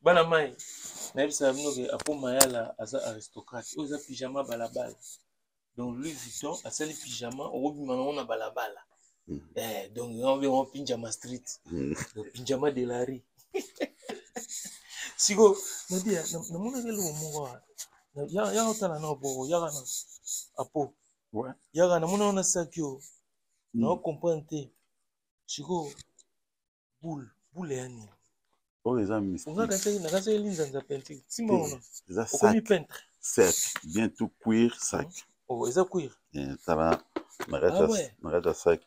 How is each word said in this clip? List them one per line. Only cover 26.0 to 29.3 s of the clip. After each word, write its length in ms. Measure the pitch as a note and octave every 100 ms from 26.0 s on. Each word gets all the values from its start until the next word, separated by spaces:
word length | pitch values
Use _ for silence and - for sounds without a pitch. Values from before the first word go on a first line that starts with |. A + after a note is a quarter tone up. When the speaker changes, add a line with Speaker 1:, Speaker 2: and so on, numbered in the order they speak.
| - _ _ _ _ _ _ _ _ _
Speaker 1:
boule, 260 | E3 D3+ A#2 _ _
boule 220 | D#3 F3 C3
ya 120 | B2+
nini? 220 | A#2+ G#2+ _ _ _ _ _ _ _
Speaker 2:
Oyo 160 | A2+ B2
eza 160 | G2 A2
mystique. 320 | G2